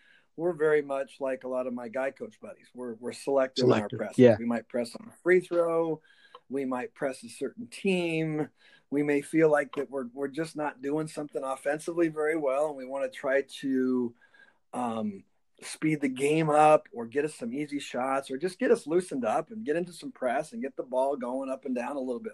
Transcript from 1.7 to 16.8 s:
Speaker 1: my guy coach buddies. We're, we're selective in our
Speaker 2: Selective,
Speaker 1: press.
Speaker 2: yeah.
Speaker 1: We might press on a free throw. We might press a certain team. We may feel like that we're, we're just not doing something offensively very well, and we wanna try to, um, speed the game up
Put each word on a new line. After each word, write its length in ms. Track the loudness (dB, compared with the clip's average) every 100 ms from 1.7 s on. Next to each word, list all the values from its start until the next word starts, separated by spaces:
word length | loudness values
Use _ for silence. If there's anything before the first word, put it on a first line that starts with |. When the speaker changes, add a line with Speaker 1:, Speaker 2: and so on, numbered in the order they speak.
Speaker 1:
my 140 | -6 -6
guy 240 | -4 -4
coach 280 | -4 -14 -14
buddies. 260 | -18 -18 -20
We're, 220 | -12 -10 -8
we're 180 | -10
selective 520 | -8 0 2 2 2 4
in 60 |
our 60 | 4
Speaker 2:
Selective, 220 | 2 -6
Speaker 1:
press. 180 | -4 8
Speaker 2:
yeah. 180 | 8 8
Speaker 1:
We 80 | 0
might 220 | -4 -4
press 280 | -6 -6 -8
on 80 | -16
a 60 | -6
free 160 | 4 4
throw. 640 | 4 0 2 2 0 -4 _ _ _ -20 -8
We 160 | -6 -4
might 280 | -4 -6
press 300 | -6 -6 -6
a 60 | -14
certain 380 | -8 -8 -8 -14
team. 800 | -4 0 2 2 0 0 -2 -4 _ _ -20 -4
We 140 | -2
may 180 | 2 2
feel 280 | 2 4 6
like 240 | 6 2 -4
that 140 | -6
we're, 180 | -6 -8
we're 140 | -6 -6
just 280 | -4 -6 -4
not 260 | -6 -6
doing 260 | -4 -2 -2
something 340 | -6 -8 -6
offensively 640 | -6 -4 -2 -4 -4 0 0
very 260 | 2 0 2
well, 300 | 0 0 0
and 100 | -4
we 80 | -8
wanna 240 | -4 -4
try 340 | -4 0 0 0 -6
to, 520 | -2 2 2 2 0 -6 _ _ -20 _ _
um, 500 | -6 -4 -2 -4 -6 -16 _ _ _
speed 380 | -16 -4 0 0
the 80 | 0
game 400 | 0 2 2 4
up 380 | 6 8 8